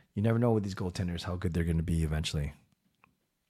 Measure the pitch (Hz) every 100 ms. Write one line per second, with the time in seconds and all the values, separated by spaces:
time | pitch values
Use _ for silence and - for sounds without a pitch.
0 | _ - 110 117 120 110 101 95 92 87
1 | 90 85 - 90 90 82 82 82 85 82
2 | 80 78 80 80 73 - _ _ _ _
3 | _ _ _ _